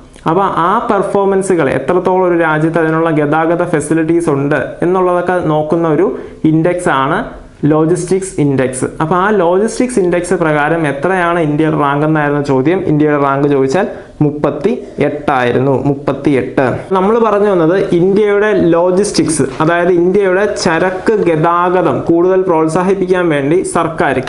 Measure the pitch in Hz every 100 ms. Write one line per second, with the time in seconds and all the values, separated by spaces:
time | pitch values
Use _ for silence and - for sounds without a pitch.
0 | - - - 170 190 160 170 214 240 202
1 | - 202 196 190 190 175 135 135 151 180
2 | 190 185 180 175 160 151 160 165 160 160
3 | 165 151 147 156 165 170 175 156 143 160
4 | 160 170 170 139 143 147 - - 170 185
5 | 185 180 180 180 156 151 151 170 165 151
6 | 202 - - - 156 160 170 175 175 139
7 | 139 180 - - - - 147 156 160 175
8 | 175 190 190 - 147 135 127 - - -
9 | 156 180 196 208 170 185 220 - 247 214
10 | 180 175 175 185 160 151 147 165 151 135
11 | 160 190 170 175 156 147 156 156 143 143
12 | 151 156 143 143 143 131 135 185 175 151
13 | 151 147 139 139 143 143 135 180 214 -
14 | - - 151 147 151 - 202 240 - -
15 | 143 143 - 139 120 123 135 127 135 139
16 | - 135 156 131 - - 131 - - 190
17 | 196 226 226 202 208 185 160 190 - 175
18 | 185 202 208 202 214 190 170 165 180 180
19 | 202 - 156 160 131 - 160 170 175 180
20 | 175 190 196 180 202 208 185 165 185 185
21 | - 214 175 156 170 175 180 180 165 120
22 | 127 170 180 190 185 160 160 180 180 190
23 | 180 185 175 147 139 175 - 180 160 160
24 | 156 131